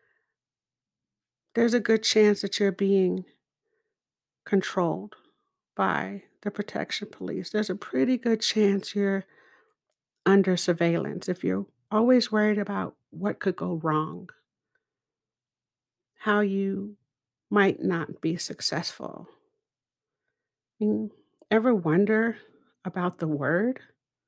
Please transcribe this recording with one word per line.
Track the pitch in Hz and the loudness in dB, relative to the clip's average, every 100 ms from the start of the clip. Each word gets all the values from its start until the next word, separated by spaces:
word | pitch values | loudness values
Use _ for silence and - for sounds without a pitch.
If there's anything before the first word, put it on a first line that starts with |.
| _ _ _ _ _ _ _ _ _ _ _ _ _ _ _ | _ _ _ _ _ _ _ _ _ _ _ _ _ _ _
There's | - 233 | 0 2
a | 240 | 2
good | 240 220 | 2 2
chance | 220 220 208 202 | 2 4 4 4
that | 196 - | -2 -2
you're | 202 | 0
being | 185 196 196 185 185 185 _ _ _ _ _ _ _ _ _ _ _ - | 0 2 4 2 0 -6 _ _ _ _ _ _ _ _ _ _ _ -2
controlled | 196 180 - 170 160 202 - _ _ _ _ _ - | 0 0 0 -2 -2 -8 -16 _ _ _ _ _ -4
by | 190 151 185 202 - _ | -2 -2 -4 -10 -16 _
the | 208 | -8
protection | 202 202 - - - 214 | -6 -6 -6 -6 -8 -10
police. | - 185 - 180 | -10 -8 -8 -6
There's | 214 214 | -4 -2
a | |
pretty | 196 - 254 254 254 | -6 -4 0 2 0
good | 240 226 | 0 0
chance | - 220 208 196 - | 0 2 2 2 -2
you're | 208 202 196 190 _ _ _ _ _ _ _ _ _ | -2 -2 -2 -6 _ _ _ _ _ _ _ _ _
under | - 196 190 180 | 4 6 6 2
surveillance | - 170 170 170 139 143 - | 2 2 2 0 -2 -6 -6
if | 175 | -4
you're | - 185 196 _ _ | -2 -4 -6 _ _
always | 214 240 254 - | 2 4 4 4
worried | 214 214 208 | 2 2 0
about | 202 196 180 - _ | -2 -6 -8 -10 _
what | 160 196 - | -8 -6 -4
could | - 175 | -4 -2
go | 175 170 | -4 -2
wrong, | 160 151 151 170 175 - _ _ _ _ _ _ _ _ _ _ _ _ _ _ _ _ _ _ | 0 0 -2 -8 -16 -20 _ _ _ _ _ _ _ _ _ _ _ _ _ _ _ _ _ _
how | - 208 | 0 0
you | 208 196 196 196 202 208 _ _ _ _ _ | 0 -2 -4 -4 -8 -14 _ _ _ _ _
might | 208 196 - | 2 2 2
not | 190 170 160 - | -2 -2 -4 -6
be | 165 170 | -4 -4
successful. | - - - 147 - - - - - - _ _ _ _ _ _ _ _ _ _ _ _ _ - | -6 -6 -4 -4 -6 -10 -12 -14 -18 -20 _ _ _ _ _ _ _ _ _ _ _ _ _ -4
I | |
mean, | 214 214 214 - _ _ - | 0 0 -4 -10 _ _ 0
ever | 220 233 | 2 4
wonder | 220 165 160 202 220 226 220 - _ _ _ | 2 2 2 4 2 0 -4 -12 _ _ _
about | - 185 180 - | -10 -4 -4 -4
the | 160 | -4
word | 151 139 165 226 262 - _ _ _ | -2 0 2 0 -2 -10 _ _ _